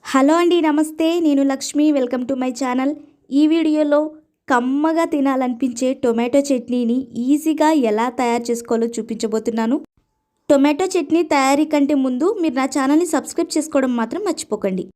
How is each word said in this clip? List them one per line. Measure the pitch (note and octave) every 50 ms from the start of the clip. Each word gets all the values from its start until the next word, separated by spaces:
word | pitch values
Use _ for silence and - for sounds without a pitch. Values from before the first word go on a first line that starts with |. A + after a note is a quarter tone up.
| _ - -
హలో | C4+ C4+ C#4+ D#4+ E4+
అండి, | F4 F4 F4 E4+ D4+
నమస్తే. | D#4 D4 D4+ D#4 D#4 D#4 - D#4+ D#4+ E4+ F4 E4+
నేను | D4+ C#4+ C#4 C#4 C#4
లక్ష్మి. | C4+ C4+ - - - C#4+ D4+ D#4 D4
Welcome | C#4 B3 A#3+ B3+ B3+ B3+ A#3
to | C4+ B3+
my | B3+ B3+ B3 -
channel. | C#4 B3+ B3 C4 C4 C#4 D4+ D4 - _ _ _ _ _ B3+ C#4+
ఈ | D4+ D4+
వీడియోలో | D#4+ E4 D#4+ D#4 D4+ D4+ D4+ D4 D4 D4 D4+ D#4 D#4 - _ _ _ _ _ -
కమ్మగా | C4+ B3 B3 B3+ C4+ C#4+ D4+ D#4+ D#4+ E4 E4 E4 E4
తినాలనిపించే | C#4+ C4+ C#4 C4+ C4 B3+ B3 B3 A#3 C4+ B3 A#3+ - C4 B3+ C4+ C4 -
టొమాటో | A#3+ A#3 A3+ A#3 A#3+ A#3 C#4+ C#4 C#4+
చట్నీని | C4+ A#3+ A#3+ - A#3+ B3 A#3+ A3+ A#3+ C4 C4 - - A3+ A#3+
ఈజీగా | B3+ D4 D4 D4+ D#4+ D#4 D4+ D4+ D#4 D#4+ D4+ B3 A3
ఎలా | G#3 A3 A#3 B3+ A#3+ -
తయారు | B3+ A#3 A#3 A#3+ A#3 A#3
చేసుకోవాలో | A#3+ A#3 A#3 - A#3 A3+ A#3 A#3 A#3
చూపించబోతున్నాను. | A3+ A3 - A3+ A3 - G#3+ G#3+ A3 A3 A#3+ A3 A#3 A3+ A3+ C4 D#4 - _ _ _ _ _ _ _ _ _ _ _ _ -
టొమాటో | D4 C#4 C#4 D4 D4+ D4 F#4 F#4+ F#4+
చట్నీ | F4 C#4+ - D#4 E4+ F4 D#4+
తయారీ | D#4 C#4 C4 C4+ C#4 C#4+ D#4 D4+ D4+
కంటే | D4 C#4+ C#4 D4+ C#4 C4
ముందు | C4 B3+ B3+ D4+ F#4+ A4+ G4+
మీరు | E4 D#4 A#3+ C4+
నా | C4 C4+ -
ఛానల్ని | D4 C4 C4+ D4 D#4+ F4+ E4+ -
సబ్స్క్రైబ్ | C4+ B3 - - - E4+ E4+ -
చేసుకోవడం | D#4+ D4 D4+ - C#4 C4 B3+ B3 A#3
మాత్రం | A3+ A3+ C4 E4+ G#4+
మర్చిపోకండి. | F#4+ D#4+ - - _ A3 G#3+ - G3 F#3 F#3 - F#3+ _